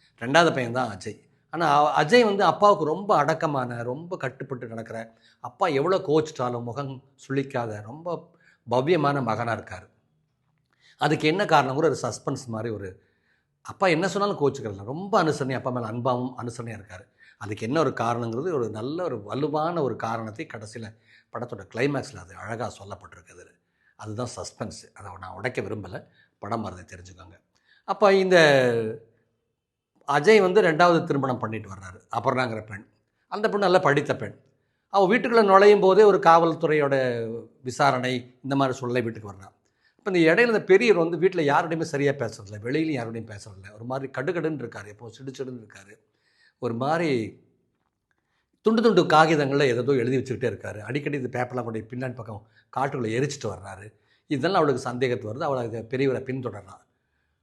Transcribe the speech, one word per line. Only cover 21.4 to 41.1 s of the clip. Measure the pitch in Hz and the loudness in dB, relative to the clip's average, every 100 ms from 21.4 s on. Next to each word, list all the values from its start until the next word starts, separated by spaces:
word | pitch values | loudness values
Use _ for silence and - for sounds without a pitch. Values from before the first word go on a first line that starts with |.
| 117 110 95 | -12 -12 -12
கிளைமேக்ஸ்ல | 113 139 139 - - | -4 -2 -2 -8 -14
அது | - - | -20 -16
அழகா | 95 113 113 - | -12 -8 -8 -10
சொல்லப்பட்டிருக்குது. | 98 98 - 87 85 90 87 _ _ _ _ _ | -16 -16 -18 -20 -20 -20 -20 _ _ _ _ _
அதுதான் | 107 104 120 98 | -12 -8 -8 -10
சஸ்பென்ஸ். | 90 - 113 - - | -14 -12 -12 -12 -20
அதை | - 101 95 | -20 -20 -18
நான் | 92 | -16
உடைக்க | 92 110 127 | -8 -6 -6
விரும்பல, | 98 104 92 117 - _ _ _ | -8 -10 -10 -14 -16 _ _ _
படம் | 101 113 101 | -8 -6 -6
வரதை | 90 90 | -12 -18
தெரிஞ்சுக்கோங்க. | 90 90 87 90 - _ _ _ _ | -20 -20 -20 -20 -20 _ _ _ _
அப்ப | - 196 208 | -8 4 6
இந்த | 196 185 180 156 139 127 117 110 117 - _ _ _ _ _ _ _ _ _ - | 6 6 8 8 8 4 2 -2 -8 -16 _ _ _ _ _ _ _ _ _ -2
அஜய் | 143 151 220 | 2 6 6
வந்து | 185 185 | 6 4
ரெண்டாவது | 190 156 175 165 | 4 6 6 4
திருமணம் | 170 143 135 117 | 2 0 0 -2
பண்ணிட்டு | 110 110 101 | -4 -8 -10
வர்றாரு. | 95 - - _ 117 | -16 -18 -20 _ -4
அபர்ணாங்கிற | 120 127 127 110 110 | 0 0 -2 -4 -10
பெண், | 101 - _ _ _ _ | -18 -20 _ _ _ _
அந்த | 190 214 | -4 -2
பெண் | 202 196 | 0 4
நல்ல | 185 | 4
படித்த | 143 143 147 - | 4 2 0 -4
பெண். | 104 - _ _ _ _ _ | -6 -14 _ _ _ _ _
அவ | 202 190 | 2 4
வீட்டுக்குள்ள | 240 262 226 | 2 2 4
நுழையும் | 202 190 202 208 | 6 8 10 8
போதே | 185 185 | 6 8
ஒரு | 214 185 | 8 8
காவல்துறையோட | 175 165 165 151 165 151 139 135 127 120 113 113 107 _ | 8 8 6 0 0 2 2 2 0 -2 -6 -8 -14 _
விசாரணை, | 127 117 143 127 127 127 120 _ | -10 2 2 2 -2 -4 -6 _
இந்த | 131 139 | -4 0
மாதிரி | 135 123 | 0 -2
சூழலை | 120 127 | -2 -2
வீட்டுக்கு | 117 110 104 | -2 -6 -14
வர்றா. | 95 95 _ _ _ _ _ | -18 -20 _ _ _ _ _
அப்ப | - | -2
இந்த | 185 160 | 4 6
இடையில | 180 240 | 6 4
இந்த | 214 | 2
பெரியவர் | 156 190 233 175 | 4 6 6 4
வந்து | 165 | 2